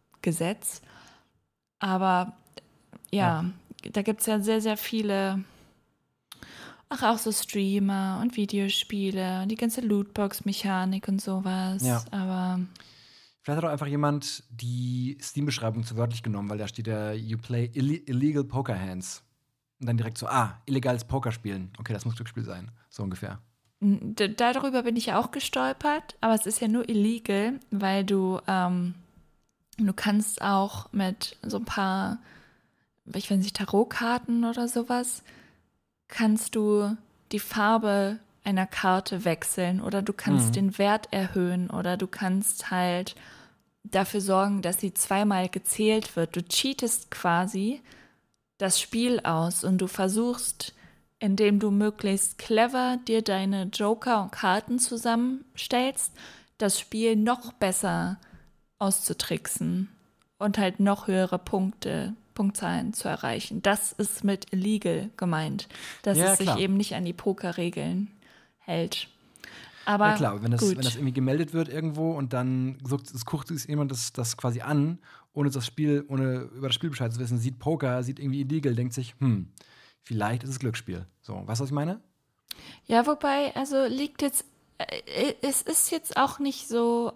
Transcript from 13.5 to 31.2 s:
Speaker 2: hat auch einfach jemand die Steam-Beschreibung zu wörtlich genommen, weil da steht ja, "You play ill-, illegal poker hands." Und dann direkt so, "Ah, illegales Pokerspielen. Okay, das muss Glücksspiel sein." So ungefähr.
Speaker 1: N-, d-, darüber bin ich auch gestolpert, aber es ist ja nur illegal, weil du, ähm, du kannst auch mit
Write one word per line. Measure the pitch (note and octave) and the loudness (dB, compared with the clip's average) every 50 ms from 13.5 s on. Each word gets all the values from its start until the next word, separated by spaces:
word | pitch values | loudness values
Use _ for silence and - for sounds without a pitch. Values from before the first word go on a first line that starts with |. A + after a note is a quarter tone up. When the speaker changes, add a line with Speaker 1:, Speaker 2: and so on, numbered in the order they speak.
| D3 D#3+ | -2 0
Speaker 2:
hat | D#3+ | 0
auch | D#3+ D3 | 0 -2
einfach | C#3+ D3+ C#3+ | -2 -2 -2
jemand | C#3+ D3 D3 D3 D3 D3 C#3+ - - - - - | 0 2 2 2 2 0 -2 -6 -8 -10 -12 -16
die | A#2+ A#2 A#2 A#2+ B2 B2 B2 B2 B2 B2 B2 C3 C#3 C#3 | -12 -8 -6 -4 -4 -2 -2 -2 -2 -2 -2 -4 -6 -8
Steam-Beschreibung | - - - D3 C#3+ D3 - - A#2 A2+ G#2+ A#2 A2+ | -10 -8 -4 -2 -2 -2 -2 -2 -2 -2 -2 -2 -4
zu | A#2 A2+ | -4 -2
wörtlich | A2+ A#2 A#2 A#2 - - | -2 -2 -2 -2 -4 -4
genommen, | A2+ G#2+ G2+ G2+ G2+ | -4 -4 -4 -4 -4
weil | G#2+ G#2 | -4 -6
da | G#2+ G2 | -6 -8
steht | - - A2+ | -8 -8 -4
ja, | A2+ A2 G#2+ G#2+ G#2+ G#2+ | -4 -2 -2 -2 -4 -4
"You | A2 A2 A2 A2+ A2+ | -6 -6 -6 -6 -6
play | A2+ - B2+ A#2 A#2+ A#2+ A#2 | -4 -4 -2 -2 -2 -2 0
ill-, | C#3+ C3 C#3+ D3+ E3+ - | 0 0 0 0 -2 -2
illegal | - B2+ B2 C#3 D3+ D3+ C#3+ C#3 | -2 0 2 2 2 2 2 0
poker | C#3+ - C3 A2 B2 G#2+ F#2 | 0 -2 -4 -2 -2 -4 -4
hands." | F#2 F#2+ F#2 F#2 F#2 - - - _ _ _ _ _ _ _ _ _ _ _ - | -4 -6 -6 -8 -8 -10 -12 -14 _ _ _ _ _ _ _ _ _ _ _ -8
Und | C3 A#2 | -2 0
dann | A#2+ | 0
direkt | A#2 A2+ A#2 A2+ - | 0 0 -2 -4 -8
so, | - - | -6 0
"Ah, | B2+ C3 A#2 G#2 F#2 - - | 2 2 2 2 -2 -8 -4
illegales | - C3+ C3+ B2 C3 B2 A#2 A#2 | -2 -2 0 2 2 0 0 -2
Pokerspielen. | - - C#3 B2 A#2+ A2 - - G#2 G2 F#2+ F#2 F#2 - - | -2 -2 -2 -2 -2 -4 -4 -4 -6 -6 -6 -6 -10 -12 -12
Okay, | A2+ - A2 | -8 -6 -6
das | G2+ - | -4 -4
muss | A#2+ A2+ | -4 -6
Glücksspiel | - A#2 - - A2+ A2 | -6 -8 -10 -8 -8 -8
sein." | A2+ F#2+ F2+ F#2 A2+ - _ _ _ | -8 -8 -10 -12 -14 -18 _ _ _
So | - - G#2 | -10 -6 -6
ungefähr. | F#2+ F#2 F2+ - G2 G2 A2 - _ _ _ _ _ _ - | -6 -6 -6 -8 -10 -10 -12 -16 _ _ _ _ _ _ 0
Speaker 1:
N-, | G3+ G3+ G3+ - - - A3 | 2 2 2 2 0 -6 -2
d-, | - C4 A#3 A3 | -2 -2 -2 0
darüber | - A#3+ A#3+ B3+ C4+ C4 C#4 B3+ B3+ A#3 | 2 2 2 2 0 -2 0 0 0 0
bin | A#3+ A#3 | 0 0
ich | A#3 A3 A#3 F#3+ | -2 -2 0 0
auch | G3 A#3+ - - | 0 0 0 -4
gestolpert, | C#4 - - - C4 B3+ C4 C4+ - - D4 D4 D#4 D4+ - - - | -6 -6 -4 -2 -2 -2 -2 -2 0 0 0 0 0 -2 -8 -10 -2
aber | - A3+ A3+ | 2 2 4
es | A3 - | 4 2
ist | G3 A3 - | 0 -2 0
ja | A#3 G#3+ | 0 2
nur | A3 B3 - - | 2 0 0 2
illegal, | A3+ G#3 G3+ A3 A#3 A3+ - - G3 G3 G#3 A#3 C4+ C4+ - - - | 2 4 4 4 2 0 -2 0 0 2 2 0 -2 -4 -8 -4 -4
weil | G3 G3 F#3+ G3 G3 G3 | 0 0 2 2 2 2
du, | F#3+ G3 F#3+ F#3 F#3 F#3 - - | 2 2 2 2 2 0 -2 -2
ähm, | - F#3+ F#3 F3+ F3+ F3+ F3+ F3 F3+ F3 - - _ _ - - _ _ _ _ _ _ _ _ _ - | 0 0 2 2 2 0 0 0 -2 -4 -8 -14 _ _ -20 -20 _ _ _ _ _ _ _ _ _ -2
du | - A3 G3 F#3+ | 0 2 2 2
kannst | - - G#3+ G3+ G#3+ G#3+ - - - | 2 0 2 2 2 2 0 -4 -2
auch | - G3 G3 G3 G3 G3+ - - - - - | 0 2 2 2 2 0 -4 -10 -12 -6 -2
mit | G3+ G3 F#3 G3 - | -2 0 0 -2 -4